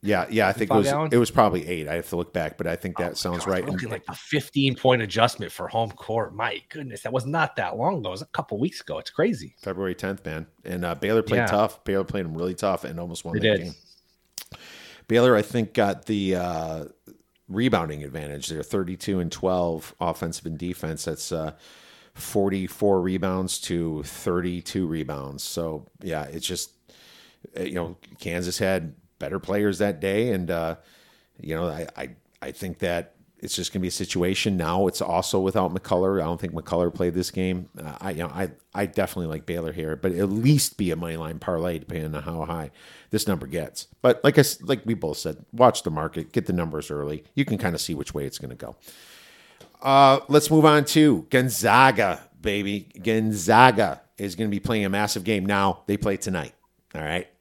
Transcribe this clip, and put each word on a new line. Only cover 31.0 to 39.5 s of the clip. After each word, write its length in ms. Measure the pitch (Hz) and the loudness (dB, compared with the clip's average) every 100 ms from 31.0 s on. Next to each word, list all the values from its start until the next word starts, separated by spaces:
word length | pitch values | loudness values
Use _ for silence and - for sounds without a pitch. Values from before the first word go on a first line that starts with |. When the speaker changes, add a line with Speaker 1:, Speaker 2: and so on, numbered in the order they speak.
| _ _ _ _ | _ _ _ _
Speaker 1:
you 140 | - | -8
know, 120 | 80 87 | -4 -4
I, 200 | 76 80 - | -4 -10 -10
I, 120 | 69 58 _ _ | -14 -14 _ _
I 80 | - | -14
think 300 | - 95 85 | -10 -10 -4
that 320 | 90 87 85 _ _ _ | -2 -2 -4 _ _ _
it's 100 | - | -8
just 180 | - 90 | -6 -4
gonna 100 | 98 | -4
be 60 | 90 | -4
a 40 | |
situation. 640 | - 92 95 87 95 113 95 | -4 -4 0 0 2 0 0
Now 300 | 80 90 95 | 0 2 2
it's 140 | - | 0
also 380 | - 85 92 98 | 0 0 2 2
without 340 | 95 101 92 | 2 2 0
McCullough. 460 | 90 - 92 95 98 | -2 0 2 2 2
I 40 | |
don't 160 | 80 85 | 0 -2
think 140 | 90 | -4
McCullough 400 | 82 76 85 87 | -8 -2 0 0
played 200 | - 87 | 0 -2
this 160 | 85 87 | 0 -4
game. 380 | - 92 90 90 - | -2 -2 -4 -8 -14
Uh, 180 | 78 71 | -14 -10
I, 100 | 92 | -8
you 60 | 80 | -6
know, 100 | 85 | -8
I, 220 | 73 95 69 _ | -6 -8 -8 _
I 120 | 92 101 | -6 -4
definitely 400 | - 95 - 85 | -2 -2 -2 -6
like 200 | 78 | -6
Baylor 260 | 78 | -6